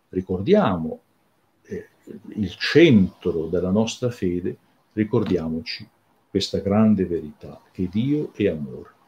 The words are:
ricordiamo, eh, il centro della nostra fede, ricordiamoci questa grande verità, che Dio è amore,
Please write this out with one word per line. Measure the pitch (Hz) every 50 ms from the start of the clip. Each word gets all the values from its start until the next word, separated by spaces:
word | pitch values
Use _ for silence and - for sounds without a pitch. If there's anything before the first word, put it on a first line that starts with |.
| _ _
ricordiamo, | - 92 92 - 92 90 98 127 196 214 185 120 92 82 80 78 - - _ _ _ _ _ _ _ _ _ _ _ _ _
eh, | - 104 87 - - _ _ _ - - - - - -
il | 110 104 87 -
centro | - - - - 143 170 165 127 104 92 90 - _ - 92 80 82 78
della | 80 90 87 87 90
nostra | 95 107 113 117 - - 127 123
fede, | - - 101 90 87 90 90 87 73 - _ _ _ _ _ _ -
ricordiamoci | 107 110 107 - 117 104 95 95 85 80 80 80 82 - - - - 110 - _ _ _ _ _ _ _ _
questa | - 98 - - -
grande | 90 - 98 98 107 110 110 107 92 92
verità, | 87 85 80 76 76 - _ - 71 71 - _ _
che | _ - 92 87
Dio | 87 107 127 139 147 151 147 - -
è | - 104
amore, | 95 82 78 71 65 64 - - - - _ _